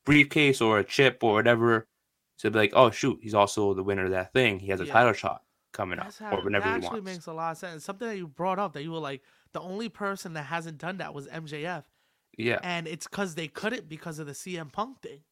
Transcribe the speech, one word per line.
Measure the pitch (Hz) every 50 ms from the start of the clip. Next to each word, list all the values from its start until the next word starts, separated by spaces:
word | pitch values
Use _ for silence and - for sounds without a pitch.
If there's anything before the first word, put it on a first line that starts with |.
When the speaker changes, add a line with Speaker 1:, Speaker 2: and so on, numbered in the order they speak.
| -
Speaker 1:
briefcase | 135 147 147 139 143 - 160 147 139 131 -
or | 117 110 107 104
a | 98
chip | - - - 139 127 123 - 120
or | 113 104
whatever. | 107 110 117 120 113 117 120 113 110 - _ _ _ _ _ _ _ _ _ _ _
So | - 110
it'd | 107
be | 110
like, | 107 101 -
"Oh, | 113 131 113
shoot, | - - - 135 104 - -
he's | 107 107
also | 104 101 101 - 110 104 101 95
the | 95 95
winner | 101 98 95 95
of | 92
that | 92 92 92 - -
thing. | 127 127 113 98 92
He | 98 98
has | 95 92
a | 90
Speaker 2:
Yeah. | 73
Speaker 1:
title | - 113 123 117 101
shot | - - 85 - - _ _ _ _ _ _ -
coming | - 101 92 87 85
Speaker 2:
That's |
Speaker 1:
up," | - 208 - -
Speaker 2:
how, | - - - -
Speaker 1:
or | -
whenever | 196 101 98 101 -
Speaker 2:
that |
Speaker 1:
he | -
Speaker 2:
actually | - - - - 220
Speaker 1:
wants. |
Speaker 2:
makes | 190 190 185 175 - 170
a | 160
lot | 160 165 165
of | 160 -
sense. | 190 180 165 156 -
Something | - 190 196 240 226
that | 214 190
you | 175 151
brought | 131 - 175 190 185 185
up | 208 180 -
that | 147 143
you | 165
were | 165 160
like, | 151 139 139 131 _ _ _ _ _ _ -
the | 156
only | 160 180 185 208 233 220
person | - - 208 196 196 190 - 180 160
that | 156 143
hasn't | 131 165 170 165 165 160 131
done | 160 175 196 185
that | 156 151 143
was | 143 139 139
M | - 165 160 147
J | 151 147 151
F. | 175 180 151 - _ _ _ _ _ _ _ _ _ - -
Speaker 1:
Yeah. | 113 120 117 - -
Speaker 2:
And | 180 175 170 165 156
it's | 170 156 - -
'cause | - 196 202 185 156
they | 170 160 147
couldn't | - - 190 214 247 240 160 151
because | 160 151 - 175 156 151
of | 156 143
the | 135
C | - - 185 180 165
M | 160 135
Punk | - 202 220 262 262 _
thing. | - 151 139 143 _ _